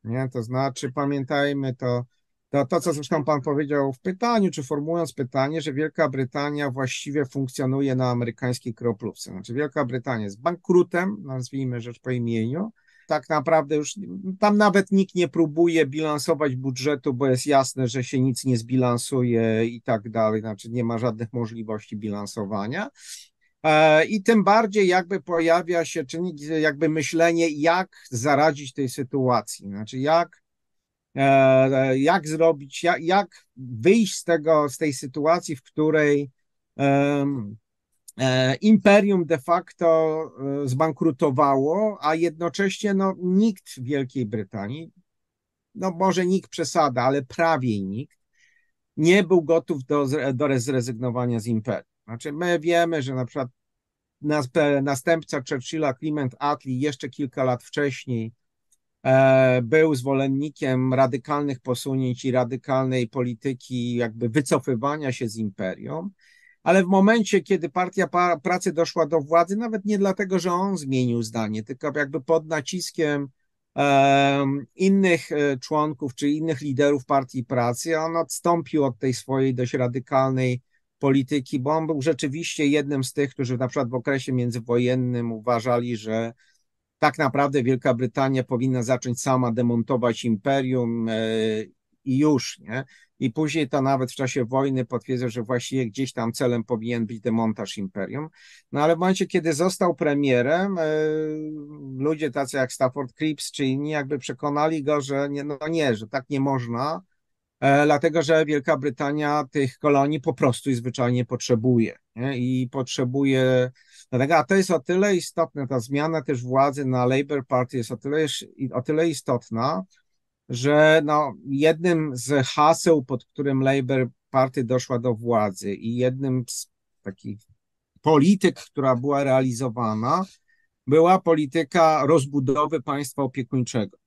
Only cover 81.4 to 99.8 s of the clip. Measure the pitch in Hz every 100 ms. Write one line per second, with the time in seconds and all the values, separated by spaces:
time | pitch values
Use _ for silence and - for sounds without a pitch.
81.4 | 127 143 131 160 160 156 139 143 151 147
82.4 | - - 147 147 139 143 131 - 139 -
83.4 | 123 123 127 143 120 127 131 135 131 127
84.4 | 120 120 120 120 123 127 123 123 117 113
85.4 | 113 120 120 120 120 113 110 110 117 -
86.4 | _ _ _ _ _ _ 147 131 139 139
87.4 | 143 139 123 131 135 120 127 - 135 131
88.4 | 127 123 131 127 113 127 127 123 143 127
89.4 | 120 113 120 117 110 127 117 113 120 107
90.4 | 139 139 131 127 117 117 113 110 113 113
91.4 | 110 107 101 _ _ _ 139 131 151 139
92.4 | - - - 123 135 _ _ _ 135 135
93.4 | 156 156 139 147 135 135 131 - 131 143
94.4 | 113 135 139 131 120 120 - 127 123 120
95.4 | 110 123 - 135 120 113 131 - 113 -
96.4 | 127 120 110 113 113 120 110 113 120 113
97.4 | 113 104 98 - 95 101 95 131 156 _
98.4 | - - _ 139 156 165 180 185 185 185
99.4 | 165 147 180 180